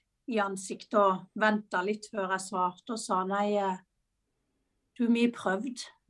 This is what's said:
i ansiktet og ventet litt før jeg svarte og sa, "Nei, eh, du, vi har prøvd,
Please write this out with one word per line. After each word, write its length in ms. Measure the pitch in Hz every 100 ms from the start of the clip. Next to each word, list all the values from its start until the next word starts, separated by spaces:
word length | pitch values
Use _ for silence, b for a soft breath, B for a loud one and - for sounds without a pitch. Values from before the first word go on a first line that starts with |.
| _ _ -
i 80 | 220
ansiktet 580 | 196 190 - - - 214
og 400 | 196 190 - 214
ventet 440 | 214 214 - 185 185
litt 200 | 214 -
før 240 | 214 185 190
jeg 80 |
svarte 500 | 185 185 180 185 -
og 80 | 220
sa, 200 | - 190 185
"Nei, 320 | 202 208 202
eh, 220 | 196 190 - _ _ _ _ _ _ _ _ _ _
du, 140 | - 233
vi 160 | 233 240
har 80 |
prøvd, 480 | - 190 196 262 - - - -